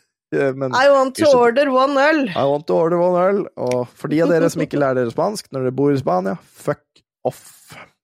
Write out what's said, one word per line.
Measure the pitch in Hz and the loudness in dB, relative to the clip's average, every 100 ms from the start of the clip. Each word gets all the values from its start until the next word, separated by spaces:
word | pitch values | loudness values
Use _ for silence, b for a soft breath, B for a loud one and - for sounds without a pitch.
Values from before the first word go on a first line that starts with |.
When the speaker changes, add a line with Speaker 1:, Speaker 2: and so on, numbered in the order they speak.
| B _ - | B _ -8
Speaker 1:
<laughs> | 147 139 131 | -2 -2 -2
men | 131 | -2
Speaker 2:
I | 233 277 | 2 4
want | 269 262 | 4 2
to | 262 | 2
Speaker 1:
you | 311 | 4
should | 254 240 240 | 4 4 2
Speaker 2:
order | 294 | 0
one | 254 269 269 | 2 2 2
øl. | 294 311 247 | 2 2 -2
Speaker 1:
I | 156 | -2
want | 139 147 151 | -2 -2 -2
to | |
order | 180 165 175 | 0 0 0
one | 180 175 | 0 2
øl. | 185 202 - - | 0 0 -6 -6
Og | 123 123 123 | -4 -4 -6
for | - 156 | -10 -4
de | 151 | 0
av | 165 | 2
dere | 165 165 | 2 2
som | 165 | -2
ikke | 156 143 | -4 -2
lærer | 135 127 | 0 0
dere | 117 | -2
spansk, | 147 185 214 - | -2 -4 -4 -10
når | 135 | -6
dere | 127 131 | -6 0
bor | 143 | 0
i | 139 | 0
Spania, | 143 180 190 185 | 0 -2 -4 -8
fuck | _ - - 143 _ _ _ _ | _ -10 -6 -6 _ _ _ _
off. | 123 - - - - - B _ | -8 -8 -20 -20 -20 -20 B _